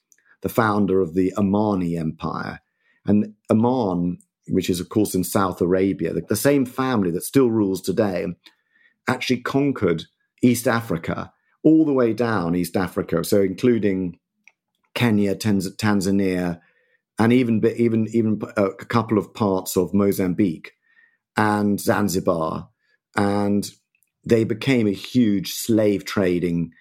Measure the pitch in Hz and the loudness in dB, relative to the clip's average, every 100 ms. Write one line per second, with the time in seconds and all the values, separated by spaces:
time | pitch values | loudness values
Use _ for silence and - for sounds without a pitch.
0 | _ _ _ _ - - 110 104 98 95 | _ _ _ _ -4 0 2 2 2 2
1 | 85 90 92 110 101 101 107 95 85 85 | 2 0 0 0 0 2 0 0 -2 -2
2 | 80 82 80 - - - _ _ _ _ | -4 -6 -8 -6 -10 -12 _ _ _ _
3 | - 104 107 - - 110 120 131 101 87 | 0 2 0 -8 0 2 2 2 0 -2
4 | 90 87 _ _ - 92 87 87 87 110 | -2 -4 _ _ -4 -2 -2 -4 -2 0
5 | 98 95 90 110 92 - 87 92 98 92 | 0 0 -2 -2 -2 0 0 2 0 -2
6 | 85 85 - 104 143 143 123 - 131 117 | -4 -6 -4 0 2 2 0 -4 -2 0
7 | 90 87 - 139 123 110 98 92 - 90 | -2 -4 0 2 2 2 0 -2 -2 0
8 | 104 90 90 - _ _ _ _ _ _ | 0 -2 -6 -8 _ _ _ _ _ _
9 | - 123 - 123 - 139 143 123 90 85 | -6 -4 -2 -2 -2 0 0 0 0 0
10 | - _ _ _ 123 117 131 113 110 82 | -4 _ _ _ 2 2 0 -2 -2 -6
11 | - 92 92 _ _ _ 156 160 151 131 | -4 -8 -10 _ _ _ 4 4 4 2
12 | 117 110 117 104 85 90 87 104 90 - | 0 0 -2 0 0 -2 -2 -2 -4 -4
13 | 85 85 87 101 95 92 123 117 101 95 | -2 -4 0 0 0 0 2 2 0 -2
14 | 90 - _ _ _ _ _ _ _ - | -4 -8 _ _ _ _ _ _ _ -2
15 | 120 104 101 95 110 98 92 - 110 101 | 0 2 2 0 0 0 -2 -2 0 0
16 | 92 98 95 90 87 85 _ _ _ _ | 2 0 0 0 -4 -6 _ _ _ _
17 | _ - 113 127 117 107 113 117 117 113 | _ 0 4 4 2 2 0 2 2 2
18 | 110 117 110 107 - 107 98 - - 123 | 0 0 0 -2 -4 -2 -2 -4 -2 -2
19 | 110 107 87 - 104 95 92 95 87 101 | 2 0 0 -2 0 0 0 -2 0 2
20 | 101 92 92 87 98 78 - _ _ _ | 2 0 -2 0 0 -2 -12 _ _ _
21 | _ _ _ - 107 104 104 98 - 101 | _ _ _ -2 0 0 0 0 0 0
22 | 101 87 92 85 80 82 - _ _ _ | 0 0 0 0 -2 -6 -12 _ _ _
23 | _ 104 101 101 101 101 - - _ _ | _ -2 0 0 0 0 -4 -12 _ _
24 | _ _ - 113 107 113 135 127 104 98 | _ _ 0 2 2 -2 0 2 2 -2
25 | - 127 110 98 85 - - 110 104 98 | -2 0 2 0 -4 -8 0 2 2 0
26 | - 107 90 87 87 85 82 - | -2 -2 0 0 0 -2 -4 -10